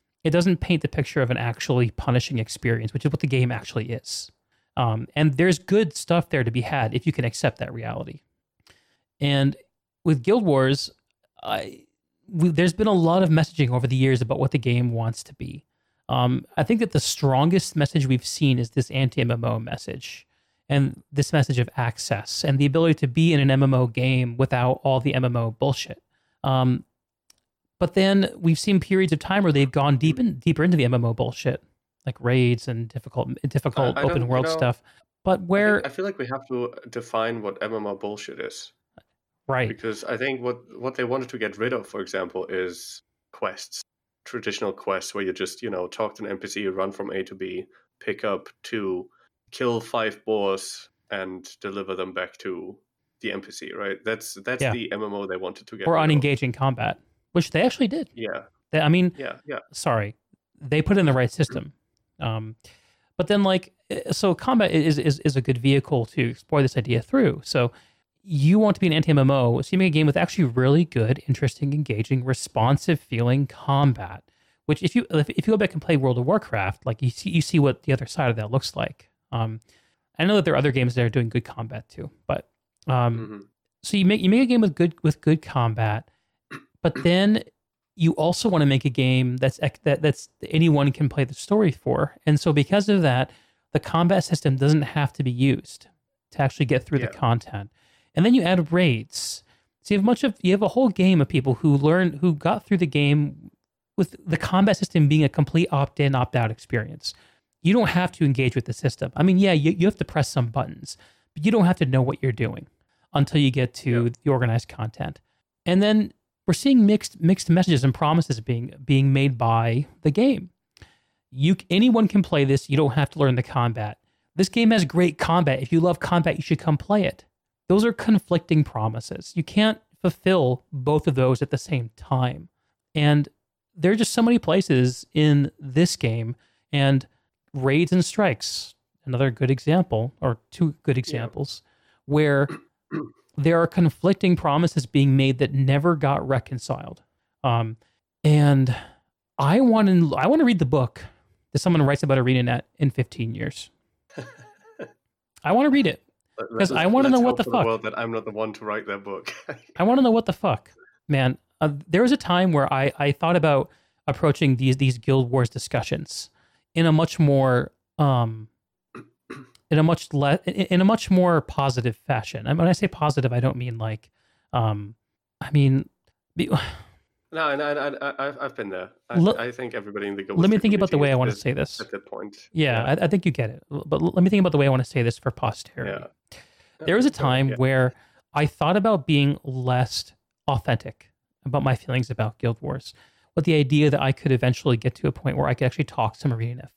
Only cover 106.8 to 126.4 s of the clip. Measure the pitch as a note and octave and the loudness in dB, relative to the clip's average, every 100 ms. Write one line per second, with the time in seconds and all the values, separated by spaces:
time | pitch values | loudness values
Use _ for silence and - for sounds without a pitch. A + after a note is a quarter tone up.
106.8 | A2 D#3+ - - _ _ _ _ E3 A#3 | -6 -10 -14 -14 _ _ _ _ 0 2
107.8 | G#3 F3 F3+ - C#3+ C3 B2+ C3 - - | 2 0 -2 0 0 2 0 -2 -6 -4
108.8 | D#3+ - - - F#3 F#3 G3 D#3+ D#3 E3 | -4 -4 -6 0 2 4 4 4 2 2
109.8 | F#3+ - - D#3 - C3+ A#2 B2+ - - | 0 0 -4 -2 -2 -2 -2 -4 -6 -10
110.8 | - - _ _ _ D#3 F#3 A3 F3+ F#3 | -18 -20 _ _ _ -2 2 4 4 2
111.8 | C3+ C3 B2+ - C3+ A2 A2+ - - _ | 2 2 0 -2 -4 -2 -4 -6 -16 _
112.8 | _ _ _ D3 C#3 D3+ C3+ C3 B2+ - | _ _ _ 0 2 2 2 2 -2 -4
113.8 | C3+ A#2+ A#2+ - D3 C3 A#2+ A2+ - - | -2 0 0 -2 -2 0 2 0 -4 -8
114.8 | A2 - - - _ _ _ _ - F#3 | -10 -8 -10 -12 _ _ _ _ 0 2
115.8 | G#3 G#3+ G#3 - _ _ - D#3+ C#4 B3+ | 4 2 0 -8 _ _ -4 0 4 6
116.8 | G#3 G#3+ - - E3 F#3+ - F3 F3 C#3 | 6 4 -2 -2 2 2 2 2 4 4
117.8 | C3+ - D3+ E3+ - A2+ A2 A#2 A#2+ C#3+ | 2 2 2 2 0 -4 -4 -6 -6 -10
118.8 | C3+ C3+ C3+ C3+ C#3 A#2+ A#2 A2+ A#2 A#2+ | 0 2 4 4 2 0 2 2 2 0
119.8 | - _ D#3 E3 C4+ B3 F#3 _ _ _ | -4 _ -2 2 2 0 -6 _ _ _
120.8 | - _ _ _ _ B2+ D#3 F#3 - F#3 | -20 _ _ _ _ -2 0 0 0 2
121.8 | B3 A3 G#3 G3+ - D3+ C3+ C#3 - C#3 | 4 4 4 2 2 2 2 0 0 0
122.8 | C#3+ C#3+ C#3 - C3+ B2 - C3 A#2+ A2+ | 2 2 -2 2 2 2 -2 -2 -2 -4
123.8 | G#2 - _ _ _ E3 F#3+ A#3 A3+ A3 | -10 -12 _ _ _ -2 0 2 4 4
124.8 | D#3 E3+ F3 - - F3 D3 C3 C3+ E3 | 2 2 0 0 0 2 2 0 0 2
125.8 | F3 E3+ - F3 D#3+ - | 2 0 0 0 0 -4